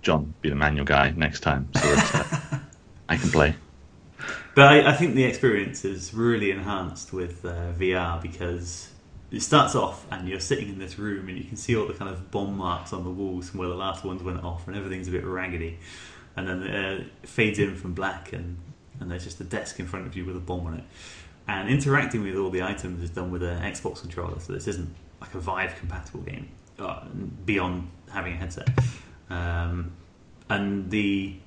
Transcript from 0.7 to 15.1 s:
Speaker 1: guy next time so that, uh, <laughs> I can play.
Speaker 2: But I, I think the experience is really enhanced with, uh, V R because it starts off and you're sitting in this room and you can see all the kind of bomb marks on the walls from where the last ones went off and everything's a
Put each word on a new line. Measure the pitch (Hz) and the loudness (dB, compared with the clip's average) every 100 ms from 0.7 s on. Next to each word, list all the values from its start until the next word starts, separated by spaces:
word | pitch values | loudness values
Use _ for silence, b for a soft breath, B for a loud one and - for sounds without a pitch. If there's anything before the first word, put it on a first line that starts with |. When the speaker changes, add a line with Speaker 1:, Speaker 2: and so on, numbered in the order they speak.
| 76 | 4
Speaker 1:
guy | 71 71 69 80 | 4 6 6 4
next | 76 - | 0 0
time | - 69 67 | 0 2 2
so | - - - | 2 4 6
that, | - - - 160 - | 4 2 0 -2 -4
uh, | 139 - - | -6 -8 -20
<laughs> | - - - | -20 -20 -2
I | 82 | 2
can | - | 4
play. | 76 73 80 - - - - - - B B B | 6 6 4 -6 -20 -20 -20 -20 -12 B B B
Speaker 2:
But | - 139 | 10 12
I, | 147 147 | 12 10
I | 143 | 6
think | 170 | 4
the | 123 | 4
experience | 127 110 131 104 95 - | 4 6 4 4 2 -4
is | 98 95 85 | -4 -4 -6
really | 110 117 113 104 | 2 4 4 2
enhanced | 98 95 98 90 85 - | 0 -2 -4 -4 -8 -8
with, | 95 87 87 | -6 -6 -6
uh, | 90 87 87 | -8 -4 -4
V | 85 92 | 0 2
R | 90 87 82 | 2 0 -2
because | 82 82 87 87 87 - - - - - - | -6 -6 -4 -4 -6 -12 -14 -20 -20 -20 -10
it | 117 | -6
starts | - 151 - | 6 6 6
off | 127 95 - - | 4 0 -4 -10
and | 92 90 | -8 -6
you're | 95 | -4
sitting | - - 101 | -2 -2 -2
in | 98 | -8
this | 92 85 | -10 -8
room | 104 98 92 | -6 -6 -6
and | 92 | -10
you | |
can | - 104 | -10 -10
see | - | 0
all | 113 101 | 0 0
the | |
kind | 98 98 | -4 -8
of | 90 90 | -8 -6
bomb | 104 98 98 | -4 -4 -4
marks | 92 87 - | -2 -4 -4
on | 92 | -6
the | 90 | -6
walls | 90 98 92 87 | -4 -4 -4 -6
from | 98 | -6
where | 90 | -4
the | |
last | 90 95 87 | -4 -4 -4
ones | 98 92 | -6 -6
went | 90 87 | -4 -4
off | 87 82 - | -4 -6 -6
and | 98 | -8
everything's | 95 92 | -6 -6
a | 92 | -4